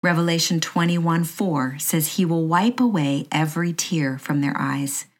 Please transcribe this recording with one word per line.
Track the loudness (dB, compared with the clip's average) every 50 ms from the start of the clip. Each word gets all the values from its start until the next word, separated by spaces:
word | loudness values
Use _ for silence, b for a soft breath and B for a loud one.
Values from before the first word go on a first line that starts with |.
Revelation | 2 2 2 2 2 2 2 0 0 0 0 -2
twenty-one | -2 -2 0 0 2 2 2 2 2 2 2 2 0
four | -2 -2 -2 -2 0 0 0 -2 -2 -4 -6
says, | -4 -2 0 0 0 0 0
"He | 0 0
will | 2 2 0 2
wipe | 2 2 4 2 2 2 2
away | 0 2 2 2 0 0 0 -2 -2 -2
every | 0 0 0 0 0 -2 -2 -2 -2
tear | -4 -4 -2 0 0 0 0 -2
from | -6 -4 -2 0 0
their | 0 0 -2
eyes | -2 -4 -2 -2 -2 -4 -4 -6 -8 -10 _ _